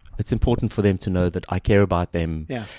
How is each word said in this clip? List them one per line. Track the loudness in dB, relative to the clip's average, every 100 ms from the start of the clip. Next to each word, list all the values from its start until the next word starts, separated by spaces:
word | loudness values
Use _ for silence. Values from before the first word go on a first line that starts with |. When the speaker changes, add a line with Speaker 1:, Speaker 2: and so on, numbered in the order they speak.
| -12 -8
Speaker 1:
It's | -4
important | 0 2 2 2
for | 0
them | 0 0
to | 0
know | 0 0
that | -2 -4
I | -4
care | 2 4
about | 4 2 -2
them | -2 -4 -4 -6
Speaker 2:
Yeah. | -8 -10